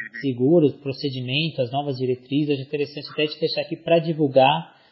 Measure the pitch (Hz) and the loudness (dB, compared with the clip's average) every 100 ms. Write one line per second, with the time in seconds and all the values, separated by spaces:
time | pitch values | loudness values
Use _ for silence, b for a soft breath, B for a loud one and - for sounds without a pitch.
0 | - - 139 120 131 170 143 - 139 135 | -14 -8 -6 0 4 6 4 2 -6 -6
1 | 147 127 123 139 160 - 120 139 147 127 | -6 -6 -4 -2 -2 -2 -4 -4 -6 -4
2 | 127 127 - 139 147 139 131 147 139 151 | -4 -4 -2 -2 0 -2 -4 -6 -6 -8
3 | 139 - 151 - 156 - 143 165 - 170 | -10 -4 -4 -2 -4 -4 -6 -6 0 2
4 | 160 151 143 131 131 160 165 b b | 2 0 2 4 4 4 -4 b b